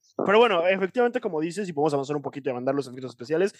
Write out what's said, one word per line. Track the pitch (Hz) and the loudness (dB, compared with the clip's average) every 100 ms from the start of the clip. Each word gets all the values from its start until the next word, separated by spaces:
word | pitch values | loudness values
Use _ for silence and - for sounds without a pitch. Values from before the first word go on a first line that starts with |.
| _ - - | _ -4 2
pero | 214 | 6
bueno, | 240 175 175 | 6 4 2
efectivamente, | 190 190 240 240 247 | 2 0 2 0 0
como | 220 156 | -4 -4
dices, | 165 170 190 | -4 -4 -6
y | |
podemos | 143 151 | 0 0
avanzar | 143 - 147 | 0 -2 -4
un | |
poquito | 139 139 135 | -6 -6 -4
y | |
mandar | 123 127 | -4 -2
los | 139 131 | -2 -2
efectos | 127 127 | -8 -12
especiales, | 117 120 160 196 - | -12 -4 0 0 -2